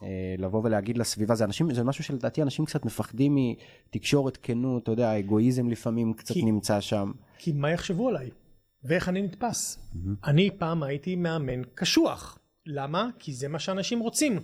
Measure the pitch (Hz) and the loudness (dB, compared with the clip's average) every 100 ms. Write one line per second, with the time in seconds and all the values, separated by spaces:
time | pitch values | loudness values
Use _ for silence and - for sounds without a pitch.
0 | 98 95 92 92 95 110 113 104 98 117 | -8 -6 -4 -2 0 0 2 2 0 -2
1 | 110 - 107 113 104 104 160 123 120 139 | -2 -2 0 2 2 2 0 2 0 -2
2 | 151 135 120 151 143 - 151 147 117 - | -6 -4 -4 0 -2 0 -2 -2 -4 -4
3 | - 110 143 143 123 113 - - _ 110 | -6 2 4 4 2 -2 -12 -20 _ -6
4 | - 143 131 - - 117 131 123 117 113 | 2 2 2 -4 -4 -2 0 0 0 2
5 | 117 107 98 107 123 127 120 113 120 113 | 2 2 4 6 6 4 0 0 -2 0
6 | 113 110 - 185 113 107 - 104 - 107 | 0 -2 -2 0 4 2 2 0 2 -2
7 | 101 - - - 175 143 143 170 - 175 | -2 -6 -18 -8 -4 0 0 0 -2 0
8 | 254 160 127 - _ - _ _ 131 175 | 0 -2 -6 -14 _ -20 _ _ 0 0
9 | 175 180 202 - 240 - - - - 85 | 0 -2 -2 -4 -4 -4 -6 -8 -12 -8
10 | 95 101 151 147 196 196 160 165 135 143 | -4 -4 2 4 4 2 -2 -2 -2 -4
11 | 185 180 170 160 135 123 - - 196 320 | -4 -2 0 0 -2 -4 -6 -4 2 4
12 | 277 - - - _ _ 160 143 135 175 | 4 0 -12 -18 _ _ -10 -6 -4 -2
13 | 240 - - 123 139 151 190 190 - 240 | -2 -6 -10 -8 -6 -6 -4 -4 -2 -2
14 | 226 - 302 180 | -2 0 0 0